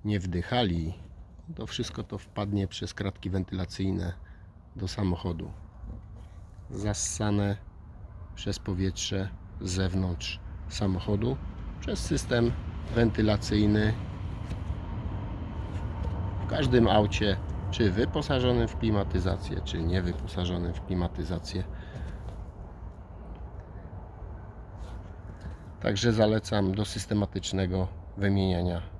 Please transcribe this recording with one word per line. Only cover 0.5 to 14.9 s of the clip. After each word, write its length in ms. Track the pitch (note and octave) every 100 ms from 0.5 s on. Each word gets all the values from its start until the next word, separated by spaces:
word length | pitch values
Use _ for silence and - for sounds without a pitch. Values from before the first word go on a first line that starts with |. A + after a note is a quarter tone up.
| B2 A2 E2+ D#2+ F#2 - - - - -
to 120 | - A2+
wszystko 360 | - A2+ -
to 160 | G#2 G2+
wpadnie 500 | - - G2+ G2+ F#2+
przez 260 | - G2+
kratki 360 | - G2 - F#2
wentylacyjne 840 | F#2+ F2+ F#2 F#2 - F#2+ F#2+ F#2 - - - - - - -
do 120 | F#2
samochodu. 640 | - G2 F2 F#2 E2 F2 - - - - - - - - - - - -
Zassane 880 | G2+ G#2 G2+ - - G#2+ G#2 G2+ G2+ - - - - - - -
przez 240 | - G#2 F#2
powietrze 720 | - F2+ F#2+ - - G2 F#2+ F2 - -
z 100 | F#2+
zewnątrz 680 | F2+ F#2 F#2+ F#2 E2+ - - - - -
samochodu, 680 | - G2+ F#2 A2 G#2 A#2 C3+ - - - -
przez 180 | - G3
system 540 | - D3+ - A#2+ A#2 - - - -
wentylacyjny 1000 | A#2 A#2 A2 G#2+ G#2 - G#2+ G#2+ G#2 G#2+ A2+ - - - - - - - - -